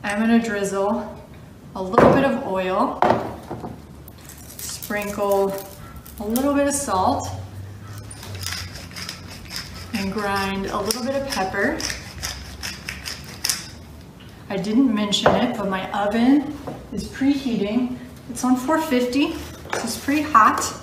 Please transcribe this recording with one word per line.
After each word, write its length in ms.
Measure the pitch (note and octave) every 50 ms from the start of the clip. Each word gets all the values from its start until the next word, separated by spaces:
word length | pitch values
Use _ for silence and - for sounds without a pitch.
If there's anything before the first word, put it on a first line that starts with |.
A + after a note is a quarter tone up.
| -
I'm 160 | G#3 G3+ G#3
gonna 180 | A3+ A3+ A#3 A3+
drizzle 840 | - - G3+ G3+ G3 F#3 F#3+ G3 G3 G#3 A3 A#3+ - - - - - - - - - - - - - - -
a 80 | G3
little 300 | F#3+ F#3 F#3+ - - - -
bit 100 | C#4 C4+
of 220 | C4+ A#3 - -
oil, 540 | G3 F#3+ F#3+ F#3 F#3 F#3+ G3+ B3+ C#4+ - - - - - - - - - - - - - - - - - - - - - - - - - - - - - - - - -
sprinkle 960 | - - - - - - - G#3 G#3 G3+ G3+ G3+ G#3 G3+ G3+ G3 G3 G3 F#3+ G3 G3 - - - - - - - - - - - -
a 40 | G#3
little 300 | G#3 A3+ B3 C4+ C#4+ C#4
bit 140 | C#4+ C#4+ C#4+
of 60 | -
salt, 540 | - - - G3 F#3 F#3 A#3+ C#4 - - - - - - - - - - - - - - - - - - - - - - - - - - - - - - - - - - - - - - - - - - - - - - - - - - - - - - - -
and 180 | G#3 G3 G3
grind 540 | F#3+ A3 G3+ G3+ G3 G3 G3 F#3+ G3 G3 F#3+
a 140 | - - G#3+
little 220 | G3 G#3+ A3+ B3+ A#3
bit 120 | C4+ C4+
of 120 | C#4 - C4+
pepper. 500 | - G3+ F#3 E3+ F3+ G3 G3+ C4+ E4 - - - - - - - - - - - - - - - - - - - - - - - - - - - - - - - - - - - - - - - - - - - - - - - - - - - - - - -
I 60 | G#3
didn't 380 | F#3+ F3+ G#3+ A3 B3 C#4 B3 G#3+
mention 400 | G#3 G#3 G#3 G3+ G3+ - G3+ G3
it, 220 | G3 A#3 B3 A#3+
but 120 | A3 G3+ F#3+
my 220 | F#3+ F#3 F#3+ -
oven 640 | - G3+ G3+ G#3 A3+ A3+ A#3 C4 C#4+ D4 C4+ - - - - - - - - -
is 120 | - F#3+ -
preheating. 920 | - - - C4 C#4 C#4+ - - B3+ A3 F#3+ G3+ G3+ A3 B3 B3+ B3 - - - - - - - -
It's 140 | A#3 - -
on 120 | B3+ B3+
four 240 | B3+ - D4+ D#4 D#4+
fifty, 520 | D#4+ - C4 B3 B3 B3 - C#4 D4+ E4
so 480 | D#4+ - - - - - - - - -
it's 140 | - A3+ -
pretty 260 | - - C#4 C#4 D4+
hot. 400 | D4 - - A3+ G#3+ A#3+ D4 - - - - -